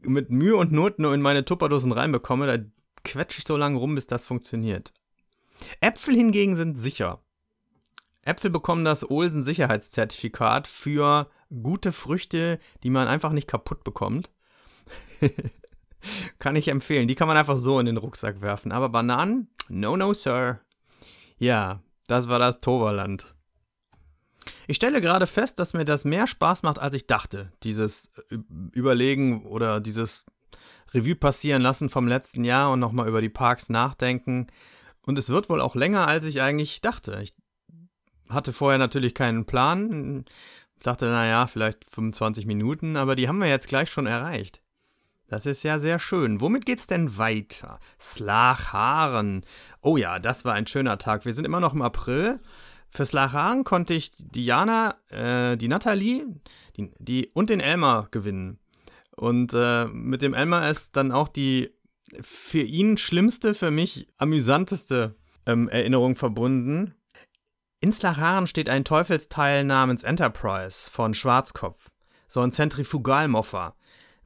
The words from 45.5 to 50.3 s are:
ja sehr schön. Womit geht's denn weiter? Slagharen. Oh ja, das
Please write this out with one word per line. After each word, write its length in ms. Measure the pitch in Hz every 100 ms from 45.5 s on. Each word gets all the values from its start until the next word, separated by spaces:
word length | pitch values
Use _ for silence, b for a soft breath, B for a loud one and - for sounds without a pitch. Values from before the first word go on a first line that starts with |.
| 139
ja 160 | 151 151
sehr 200 | 151 170
schön. 420 | - 185 127 104
Womit 260 | 143 254 240
geht's 200 | 247 -
denn 320 | 180 160 101
weiter? 600 | 113 110 101 - - - b b
Slagharen. 1400 | - - 104 107 123 - - 98 117 151 151 120 104 95 B B B B
Oh 160 | 147 156
ja, 220 | 90 90
das 260 | 107